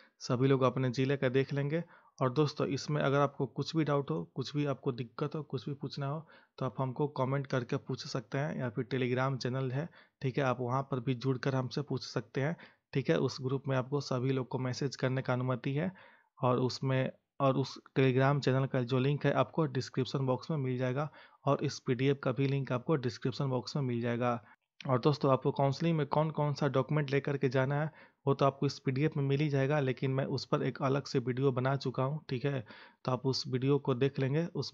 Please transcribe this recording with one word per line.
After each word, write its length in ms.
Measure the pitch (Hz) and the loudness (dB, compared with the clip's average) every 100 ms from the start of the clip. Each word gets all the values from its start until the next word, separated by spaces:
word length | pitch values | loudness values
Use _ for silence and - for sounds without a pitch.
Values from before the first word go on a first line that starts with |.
| - _ | -20 _
सभी 280 | - 127 135 | -2 2 4
लोग 140 | 135 | 4
अपने 280 | 127 127 131 | 4 2 -2
ज़िले 260 | 123 131 139 | 0 0 2
का 120 | 131 | 2
देख 240 | 131 135 | 2 0
लेंगे। 300 | 143 139 160 170 - _ - | -2 -2 -4 -6 -14 _ -2
और 140 | 131 | 0
दोस्तों, 340 | 127 147 - 135 | 2 0 0 -2
इसमें 340 | 131 - 147 | -2 -2 0
अगर 160 | 147 139 | 2 2
आपको 280 | 143 - 139 | 2 0 -6
कुछ 260 | - 139 160 | -4 -4 -2
भी 80 | |
डाउट 260 | 147 143 135 | 0 -2 -2
हो, 120 | 160 165 | -6 -6
कुछ 200 | - 127 147 | -8 -6 -2
भी 80 | 143 | -2
आपको 260 | 135 139 | -2 -4
दिक्कत 420 | 120 120 - 151 | -6 -8 -6 -6
हो, 80 | 160 | -6
कुछ 260 | 143 131 - | -6 -8 -6
भी 60 | |
पूछना 320 | 143 135 - 139 | -8 -8 -6 -6
हो, 200 | 156 - - _ - | -6 -10 -20 _ -6
तो 80 | 131 | -6
आप 80 | - | -2
हमको 280 | 131 120 147 | -4 -2 -4
कमेंट 360 | 143 131 139 131 | 0 0 0 -2
करके 300 | 131 120 139 | -2 -2 -4
पूछ 280 | - 131 151 | -4 -8 -6
सकते 320 | 139 117 139 | -8 -4 -4
हैं, 200 | 151 - | -4 -4
या 100 | 127 | -4
फिर 140 | 110 | -4
Telegram 520 | 120 131 127 123 135 131 | -4 -2 0 0 0 -2
चैनल 320 | 123 131 135 | -4 -4 -4
है, 180 | 127 - - - _ | -4 -6 -12 -20 _
ठीक 160 | 135 135 | -4 0
है, 60 | |
आप 160 | 135 123 | 0 0
वहाँ 220 | 123 131 | -2 -2
पर 180 | 139 127 | -2 -4
भी 140 | 120 123 | -2 -2
जुड़कर 380 | 131 131 143 | 0 0 0
हमसे 280 | 131 127 - | 0 -2 -4
पूछ 220 | 139 131 | -4 -6
सकते 360 | - 135 117 139 | -4 -6 -4 -2
हैं, 160 | 139 175 - _ _ | -2 -4 -12 _ _
ठीक 180 | 143 131 | -4 0
है। 80 | 165 | 2
उस 200 | 131 - | 0 -2
ग्रुप 280 | 131 131 139 | -4 -4 -2
में 80 | 131 | -2
आपको 240 | 123 143 | -2 -4
सभी 300 | - 127 131 | -2 -2 0
लोग 160 | 135 120 | -2 -2
को 100 | 143 | -4
मैसेज 380 | 131 - 143 - | -4 -4 -6 -2
करने 260 | 131 131 | -2 -2
का 100 | 131 | -2
अनुमति 420 | 123 127 127 139 | -2 0 -2 -2
है, 180 | 139 180 185 - - _ _ | -2 -4 -6 -18 -20 _ _
और 220 | 127 123 | 2 2
उसमें, 500 | 127 - 135 131 131 - _ _ | 0 -2 0 0 0 -6 _ _
और 160 | 139 135 | 2 2
उस 220 | 131 - - - | -2 -6 -4 2
Telegram 420 | 131 127 135 143 | 4 6 4 4
चैनल 260 | 139 131 135 | 4 2 2
का 160 | 131 | 0
जो 140 | 120 131 | 0 2
लिंक 280 | 131 143 143 | 2 2 2
है 60 | |
आपको 320 | 135 127 - 156 | 2 0 0 -2
डिस्क्रिप्शन 580 | 131 - - 123 143 135 | -2 -4 -4 -2 -2 0
बॉक्स 240 | 127 - | -2 -2
में 80 | 156 | -4
मिल 200 | 131 123 | -2 -2
जाएगा, 320 | 127 127 151 - - _ | -2 -2 -6 -10 -20 _
और 200 | - 143 | 0 2
इस 140 | 143 - | 0 -4
पीडीएफ़ 400 | - 123 135 135 | -2 2 2 2
का 140 | 139 | 0
भी 140 | 123 135 | 0 0
लिंक 260 | 139 131 | 0 0
आपको 240 | 123 - 156 | -2 0 0
डिस्क्रिप्शन 500 | 123 - 135 - 139 | 0 -2 -4 -2 -2
बॉक्स 280 | 127 - 151 | -2 -2 -2
में 60 | |
मिल 180 | 131 117 | -2 0
जाएगा। 400 | 120 117 123 117 - - _ _ | 0 0 0 0 -6 -20 _ _
और 180 | 135 127 | 0 4
दोस्तों, 300 | 156 139 143 | 4 4 4
आपको 180 | 131 147 | 4 2
काउंसलिंग 440 | 131 139 135 165 160 | 2 0 2 2 2
में 80 | 143 | 2
कौन 240 | 151 160 | 2 2
कौन 240 | 151 147 | 0 -2
सा 120 | 143 147 | 2 2
डॉक्यूमेंट 420 | 135 127 151 139 | 2 2 0 2
लेकर 260 | 139 143 139 | 0 0 0
के 120 | 139 | 2
जाना 260 | 131 131 | 2 2
है, 160 | 143 151 - - _ 139 | 0 -2 -6 -20 _ 0
वो 80 | |
तो 100 | 139 | 4
आपको 220 | 139 - 143 | 4 4 -2
इस 120 | - | 0
पीडीएफ़ 340 | - 131 151 156 | -2 2 2 2
में 80 | |
मिल 160 | 139 139 | 0 2
ही 80 | 151 | 2
जाएगा, 300 | 139 135 151 | 2 2 2
लेकिन 300 | 131 123 135 | 2 0 0
मैं 140 | 131 139 | 0 0
उस 180 | 127 | -2
पर 180 | - 151 | -2 0
एक 180 | 135 131 | 0 0
अलग 240 | 135 139 - | 0 0 0
से 120 | 143 | -2
वीडियो 340 | 123 123 139 | -2 0 2
बना 220 | 127 131 139 | 2 0 0
चुका 260 | 135 123 | -2 -2
हूँ, 180 | 131 151 - | -2 -4 -4
ठीक 160 | 127 | -4
है, 200 | 143 139 - - - _ | -2 -4 -8 -16 -20 _
तो 80 | - | -2
आप 140 | 127 135 | 0 0
उस 160 | 123 - | -2 -2
वीडियो 320 | 127 135 143 | 0 2 2
को 160 | 139 | 2
देख 240 | 127 139 139 | 2 2 2
लेंगे। 260 | 131 147 170 | 0 0 -2
उस 160 | 156 - | -4 -4